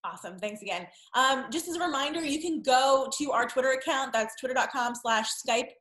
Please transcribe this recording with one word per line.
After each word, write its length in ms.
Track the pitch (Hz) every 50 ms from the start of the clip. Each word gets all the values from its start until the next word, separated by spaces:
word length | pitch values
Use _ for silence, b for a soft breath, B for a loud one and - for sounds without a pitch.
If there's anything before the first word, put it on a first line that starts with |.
| -
Awesome. 340 | 180 170 - - 180 185 185
Thanks 240 | 196 214 208 214 196
again. 240 | 190 185 175 180 - B B B B B
Um, 300 | 240 262 269 269 262 254 -
just 160 | 240 330 320
as 80 | 359 330
a 60 | 339
reminder, 420 | 349 349 294 269 277 294 311 339 320
you 180 | 285 277 311
can 220 | 320 349 320 277 -
go 460 | 262 254 254 269 269 269 269 262 269 - -
to 140 | 294 277 254
our 160 | 226 247 247
Twitter 240 | - 262 254 269 262
account. 400 | 262 262 - 311 269 269 254 240
That's 240 | 226 214 220 - -
twitter 160 | - 247 254
dot 160 | 262 269 254
com 240 | - 269 240 240 247
slash 340 | 233 - 233 226 214 220 - - - -
Skype 260 | - 233 240 262 - - _